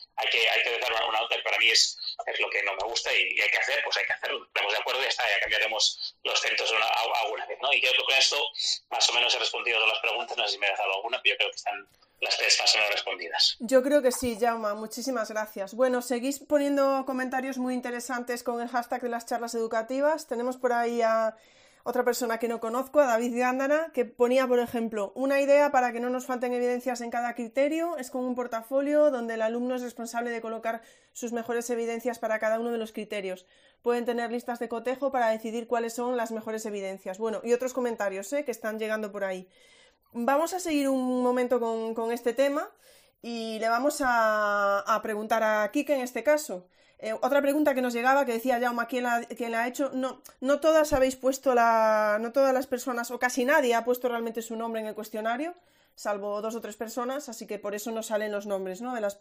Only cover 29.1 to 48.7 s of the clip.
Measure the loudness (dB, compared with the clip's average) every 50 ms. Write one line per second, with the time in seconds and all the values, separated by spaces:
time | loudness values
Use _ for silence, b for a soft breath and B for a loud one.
29.1 | 4 2 -2 -2 -2 0 0 0 0 0 -2 -2 -2 -4 -6 -8 -10 -10 -10 -6
30.1 | -6 -4 -4 -4 -4 -6 -6 -6 -8 -6 -4 -4 -6 -6 b b b b b b
31.1 | b -10 -8 -4 -4 -4 -4 -2 -4 -4 -2 -2 -2 -2 -2 -4 -4 -4 -4 -4
32.1 | -4 -4 -2 -2 -2 0 0 0 0 0 0 -2 -2 -4 -4 -6 -8 -10 -8 -6
33.1 | -6 -6 -4 -6 -8 -8 -12 b b b b b b b -2 0 0 0 0 -2
34.1 | -2 -2 -2 -2 -4 -4 -4 -6 -6 -6 -6 -6 -6 -4 -2 -4 -4 -2 -2 0
35.1 | 2 2 2 2 2 0 -2 -4 -6 -6 -4 -2 -2 0 0 -2 -4 -4 -2 -2
36.1 | 0 -2 -2 -2 -4 -8 -6 -6 -6 -6 -6 -6 -6 -6 -6 -6 -8 -8 -8 -10
37.1 | -8 -4 -4 -4 -4 -2 0 0 0 2 0 -2 -2 -2 -2 -2 -2 -2 -2 -2
38.1 | -2 -4 -6 -4 -4 -4 -2 -4 -6 -6 -4 -6 -4 -4 -4 -4 -2 -4 -4 -6
39.1 | -6 -4 -4 -4 -4 -6 -10 b b b b b b b b b b b b _
40.1 | -6 -2 0 2 4 4 2 0 -2 -4 -2 0 2 2 2 2 2 2 0 0
41.1 | 0 2 2 2 2 2 2 2 2 2 0 0 -2 -2 -4 -4 -4 -4 -4 -2
42.1 | -2 -2 -2 -2 2 2 2 2 2 -2 -4 -6 -12 b b b b b b b
43.1 | b b -12 -10 -8 -6 -6 -6 -6 -2 0 0 2 2 2 0 0 0 0 2
44.1 | 4 4 4 4 4 2 2 2 2 2 2 2 2 0 2 0 0 0 0 -2
45.1 | -4 -4 0 0 2 2 2 2 2 2 0 0 0 0 0 2 0 0 0 -4
46.1 | -4 -2 2 4 4 4 2 -2 -8 -8 -10 b b b b b b b -8 -6
47.1 | -4 -2 0 2 2 4 4 4 4 4 4 4 2 2 0 0 0 2 4 4
48.1 | 6 4 4 2 0 -2 0 0 0 2 2 0